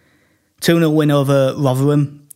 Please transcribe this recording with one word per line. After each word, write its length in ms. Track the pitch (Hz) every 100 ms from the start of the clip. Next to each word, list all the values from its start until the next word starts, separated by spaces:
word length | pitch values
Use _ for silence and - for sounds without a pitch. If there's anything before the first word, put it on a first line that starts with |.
| _ _ _ _ _ -
Two 200 | - 170
nil 120 | 160
win 200 | 151 147
over 420 | 143 139 139 131 -
Rotherham. 680 | 139 127 143 147 143 - -